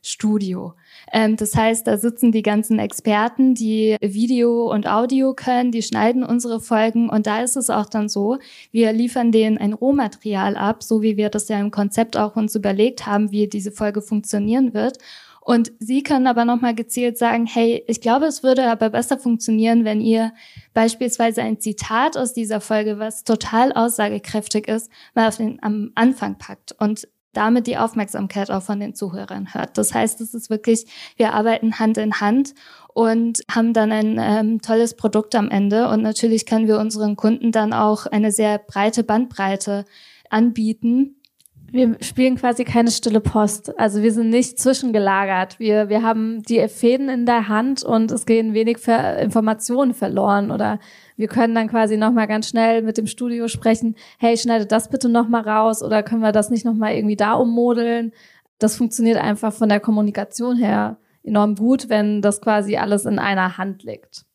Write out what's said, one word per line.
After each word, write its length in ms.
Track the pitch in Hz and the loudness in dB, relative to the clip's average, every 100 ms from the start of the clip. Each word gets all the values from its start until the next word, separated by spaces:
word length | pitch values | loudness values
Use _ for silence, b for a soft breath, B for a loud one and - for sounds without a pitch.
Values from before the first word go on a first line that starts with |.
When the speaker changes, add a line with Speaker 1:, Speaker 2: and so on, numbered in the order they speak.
Speaker 1:
Studio. 680 | - - 214 214 196 185 185 - B B B | -12 -4 0 0 -2 -6 -8 -16 B B B
Ähm, 220 | - 214 220 | 0 2 0
das 200 | 214 247 | 0 2
heißt, 300 | 220 226 - | 2 0 0
da 120 | 208 | 0
sitzen 340 | 226 226 240 | -2 2 2
die 100 | 220 | 2
ganzen 380 | 214 208 214 220 | 2 0 0 0
Experten, 760 | 208 - - 208 226 233 262 | -2 -4 0 0 0 2 2
die 440 | 240 220 220 220 214 | 2 0 0 0 0
Video 720 | 208 196 233 254 240 233 226 | -2 -2 0 2 2 2 0
und 160 | 214 202 | -2 0
Audio 480 | 202 240 262 262 262 | 0 2 2 0 -2
können, 360 | - 247 247 | -2 0 0
die 120 | 233 | -2
schneiden 400 | - 220 220 247 | -4 0 2 2
unsere 360 | 247 240 240 226 | 0 -2 -2 -6
Folgen. 500 | - 226 220 226 233 | 0 2 2 2 2
Und 180 | 220 214 | 0 0
da 140 | 214 | -2
ist 140 | 247 269 | -2 -2
es 140 | 240 | -2
auch 160 | 220 208 | -2 -2
dann 240 | 220 208 | -4 -4
so, 300 | 202 202 262 B B B | -2 -2 -2 B B B
wir 200 | 226 226 | 0 2
liefern 380 | 220 240 254 233 | 2 0 0 2
denen 280 | 220 220 214 | 4 4 2
ein 140 | 208 | -2
Rohmaterial 840 | 214 247 277 220 - 214 196 196 202 | 0 0 2 0 -4 -6 -2 -2 0
ab, 240 | 202 226 | 0 -2
so 220 | - 220 | -2 0
wie 140 | 220 208 | 0 0
wir 120 | 208 | -2
das 200 | 208 214 | -2 -4
ja 100 | 208 | -4
im 100 | 202 | -2
Konzept 480 | 208 202 214 226 - | -2 -2 -2 -2 -2
auch 180 | 208 226 | -2 -2
uns 200 | 214 214 | -2 -2
überlegt 500 | 202 196 226 247 - | -2 2 0 0 -4
haben, 260 | 202 214 | 0 0
wie 160 | 208 208 | 0 -2
diese 240 | 208 196 | -2 -8
Folge 300 | 208 208 208 | -4 -4 -4
funktionieren 720 | 208 214 - 208 208 240 262 | -4 -6 -4 -4 0 2 2
wird. 240 | 214 226 262 B B B B | 0 -4 -4 B B B B
Und 280 | - 240 233 - | 0 2 2 -4
sie 240 | 220 262 | -4 -2
können 240 | 277 277 254 | 0 2 2
aber 180 | 233 233 | 2 2
nochmal 300 | 240 240 226 | 2 0 -2
gezielt 420 | 226 - 247 233 | -6 -2 -2 0
sagen, 300 | 233 233 233 | 0 0 0
hey, 360 | 233 233 233 - | 2 2 0 -2
ich 120 | 233 | -2
glaube, 260 | 226 247 311 | 0 2 0
es 180 | 277 | 0
würde 260 | 262 254 247 | 2 2 2
aber 220 | 226 220 | 0 0
besser 260 | 226 240 269 | 0 -2 -2
funktionieren, 680 | 254 226 - 220 220 233 220 | 0 -2 0 2 4 4 2
wenn 140 | 214 | 0
ihr 340 | 220 226 226 B B B B | 2 2 0 B B B B
beispielsweise 680 | - 226 226 247 - 233 214 | 0 0 0 -4 0 0 0
ein 180 | 220 214 | -4 -4
Zitat 560 | 220 208 - 220 285 - | -6 -8 -4 0 0 0
aus 180 | 247 | -6
dieser 280 | 240 220 214 | -4 -4 -6
Folge, 380 | - 214 214 208 | -2 -2 -2 -4
was 240 | 220 - | -8 -10
total 500 | - 220 - 226 262 | -2 -2 0 2 2
aussagekräftig 920 | 254 233 226 208 208 - 214 208 214 208 | 2 0 0 -2 -2 -6 -6 -4 -4 -2
ist, 240 | 220 226 b b - | -6 -6 b b 0
mal 120 | 226 | 2
auf 100 | 214 | 0
den, 200 | 220 - | -6 -4
am 280 | 208 208 208 - | -4 -4 -4 2
Anfang 420 | 233 254 202 196 | 2 2 -6 -8
packt 360 | - 196 - | -14 -18 -20
und 340 | - 208 214 - _ _ | -4 -2 -2 -10 _ _
damit 320 | - 214 247 233 | -2 0 0 0
die 120 | 240 | -2
Aufmerksamkeit 720 | 226 226 202 214 196 202 196 | -2 -2 -6 -6 -6 -6 -4
auch 100 | 196 | -6
von 180 | 185 202 | -4 -6
den 140 | 202 | -6
Zuhörern 600 | - 196 185 196 196 196 | -8 -10 -10 -12 -12 -10
hört. 240 | - - - | -8 -8 -2
Das 160 | 208 | -2
heißt, 280 | 233 220 - | 0 -2 -4
es 120 | 226 | -10
ist 160 | 233 - | -12 -8
wirklich, 360 | 214 214 226 - B B B | -4 0 0 0 B B B
wir 180 | 220 | 0
arbeiten 460 | - 220 226 226 214 | 2 0 0 -2 0
Hand 180 | 220 220 | 0 0
in 220 | 214 202 | -2 -2
Hand 340 | 208 240 277 - B B B | 2 2 0 -6 B B B
und 480 | - 226 226 233 226 - | 0 2 2 0 -4 -4
haben 240 | - 226 | 0 2
dann 180 | 226 214 | 2 2
ein, 260 | 220 214 220 | 2 0 0
ähm, 420 | 226 208 214 226 | 0 2 2 -2
tolles 340 | - 226 233 - | 0 0 0 0
Produkt 380 | 214 208 214 226 | -2 0 0 -2
am 140 | 208 | 0
Ende. 380 | 202 202 214 240 | 2 2 2 2
Und 140 | 220 | 2
natürlich 440 | 220 220 233 220 - | 0 0 0 0 0
können 220 | 220 220 | 0 2
wir 100 | 214 | 2
unseren 380 | 214 214 214 202 | 0 -2 -2 0
Kunden 360 | 214 226 233 | 0 2 2
dann 220 | 220 214 | 2 0
auch 320 | 226 214 214 - | 2 2 0 -2
eine 260 | 214 214 | 0 0
sehr 260 | 208 214 208 | 2 0 0
breite 460 | - 202 208 220 | -4 -2 0 0
Bandbreite 840 | 226 220 247 - 190 190 208 202 202 b b b b | 0 0 0 -4 -4 -4 -4 -6 -6 b b b b
anbieten. 840 | 220 233 233 220 220 233 247 269 _ _ _ _ _ - | 2 2 2 -4 -2 0 2 0 _ _ _ _ _ -6
Speaker 2:
Wir 220 | 247 240 226 | 0 2 0
spielen 340 | - - 262 247 | -6 0 0 2
quasi 300 | 247 240 240 | 0 -2 0
keine 260 | 233 233 | 2 2
stille 300 | 220 - 214 | 2 0 0
Post. 580 | 214 220 208 208 - - | 2 2 0 -2 -12 -2
Also 240 | 220 208 | 0 2
wir 80 | 214 | 0
sind 180 | 220 226 | 2 2
nicht 300 | 233 247 - | 2 0 0
zwischengelagert. 1000 | 247 262 262 220 196 190 196 185 185 - | 0 0 0 0 2 2 0 0 -2 -4
Wir, 300 | 226 208 208 | 0 2 2
wir 160 | 214 | 0
haben 400 | 226 220 220 226 | 2 0 -2 -6
die 240 | 214 226 214 | -2 0 0
Fäden 400 | - 233 254 277 | 2 2 2 0
in 180 | 262 240 | -2 2
der 220 | 240 208 | 0 2
Hand 340 | 214 254 269 | 0 0 -2
und 300 | - 226 226 | 0 0 2
es 140 | 233 - | -2 2
gehen 280 | 226 226 | 2 2
wenig 240 | 214 226 233 | 0 0 0
Ver-, 420 | - 226 - - | 0 2 2 0
Informationen 760 | 214 226 220 220 - 240 277 | 0 2 0 -2 -2 0 0
verloren. 580 | - 190 190 202 202 202 | 0 -2 0 2 2 0
Oder 280 | - 208 214 B B B B | -2 -2 -4 B B B B
wir 120 | 214 | -4
können 260 | 233 233 226 | 0 2 0
dann 140 | 220 | 0
quasi 260 | 233 220 214 | 0 0 2
nochmal 320 | 220 240 214 | 2 2 0
ganz 220 | 214 220 | -2 -2
schnell 320 | 226 226 226 | 0 2 2
mit 160 | 220 226 | 0 -2
dem 100 | 214 | -4
Studio 400 | - 247 240 233 | -6 -6 -4 -4
sprechen, 480 | 226 226 226 226 220 B B | -2 0 2 0 -4 B B
hey, 180 | 233 233 | 2 2
schneidet 360 | 240 226 208 | 2 0 2
das 160 | 220 226 | 0 0
bitte 180 | 269 254 | -2 2
nochmal 400 | 233 226 233 214 | 2 2 0 0
raus 340 | 214 220 220 | 2 2 0
oder 220 | - 214 | 0 0
können 180 | 208 226 | 0 0
wir 120 | 220 | 2
das 160 | 214 208 | 2 0
nicht 160 | 233 233 | -2 0
nochmal 300 | 220 214 254 | -2 0 0
irgendwie 200 | 214 208 | -2 0
da 180 | 208 | 0
ummodeln? 800 | 233 247 233 240 240 233 233 226 b b b b _ | 2 2 2 2 2 0 -2 -4 b b b b _
Das 160 | 214 - | 0 0
funktioniert 420 | 233 - 226 226 | -4 0 2 2
einfach 360 | - 208 220 | 0 -2 -4
von 160 | 214 220 | 0 2
der 100 | 208 | 2
Kommunikation 800 | 214 214 208 208 202 - 240 247 | 2 0 0 -2 -8 -6 -2 0
her 400 | 220 208 208 226 _ _ | 2 0 -2 -6 _ _
enorm 320 | - 208 208 202 | -2 0 2 2
gut, 320 | 226 262 233 | 2 2 2
wenn 340 | 214 208 208 | 0 2 2
das 200 | 202 202 | 0 0
quasi 340 | - 214 202 208 | 0 0 0 -2
alles 300 | 202 202 214 | 0 0 0
in 120 | 208 | -2
einer 400 | 202 196 185 180 | 0 0 -2 -4
Hand 260 | 190 190 | -8 -8
liegt. 420 | - - _ - _ | -14 -16 _ -20 _